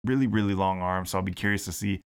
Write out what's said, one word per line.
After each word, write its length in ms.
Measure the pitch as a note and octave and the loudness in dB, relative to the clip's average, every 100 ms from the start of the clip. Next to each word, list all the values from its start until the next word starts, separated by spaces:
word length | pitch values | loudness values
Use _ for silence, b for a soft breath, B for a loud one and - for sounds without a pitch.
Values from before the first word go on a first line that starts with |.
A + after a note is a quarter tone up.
really, 220 | A#2 C3+ B2 | 0 2 2
really 300 | A2 G2+ F#2+ | 2 2 2
long 260 | F#2+ F#2 | 0 0
arms, 300 | F2+ F#2 F2+ | -2 -2 -2
so 80 | F#2+ | -2
I'll 40 | |
be 80 | F#2+ | -2
curious 340 | F2+ G#2 G2+ F#2 | -2 0 0 -2
to 60 | |
see 300 | - G2+ F#2 | -4 -2 -2